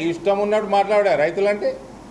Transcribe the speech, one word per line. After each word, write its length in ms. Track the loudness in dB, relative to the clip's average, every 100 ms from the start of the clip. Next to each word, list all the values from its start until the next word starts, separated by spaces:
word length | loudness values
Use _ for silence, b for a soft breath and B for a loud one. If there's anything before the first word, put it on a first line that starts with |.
| -2
ఇష్టం 300 | -2 0 0
ఉన్నట్టు 300 | 2 0 0
మాట్లాడా. 460 | 0 2 2 2 2
రైతులంటే, 640 | 0 0 0 0 -2 -6 -12 -20 -6